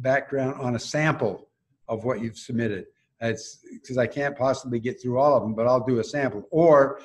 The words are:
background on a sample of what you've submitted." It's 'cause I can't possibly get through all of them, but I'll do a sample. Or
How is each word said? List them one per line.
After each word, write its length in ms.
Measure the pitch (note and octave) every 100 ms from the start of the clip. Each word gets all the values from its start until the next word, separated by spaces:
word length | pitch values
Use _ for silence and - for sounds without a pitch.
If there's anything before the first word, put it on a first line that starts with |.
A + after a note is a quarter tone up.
background 580 | B2+ C3+ - C#3 C3 C#3
on 160 | B2 A#2+
a 40 |
sample 680 | - D3+ D#3 - A2+ F#2 - _ _ _ -
of 160 | A2 A#2+
what 160 | A2
you've 160 | A2+ -
submitted." 480 | - A#2 A2+ F#2+ - _ _ _
It's 400 | A2+ A2 - - - - -
'cause 120 | B2+
I 100 | A2+
can't 300 | C#3+ C#3 -
possibly 420 | C3 C3 C3 A#2+
get 220 | A#2 B2
through 160 | B2 B2
all 160 | D3 B2+
of 80 |
them, 100 | G#2+
but 140 | G#2+ A#2+
I'll 180 | B2+ A#2
do 140 | A#2+
a 40 |
sample. 440 | G#2+ C#3+ C3 G#2 -
Or 480 | D#3+ E3 C#3+ C3+ -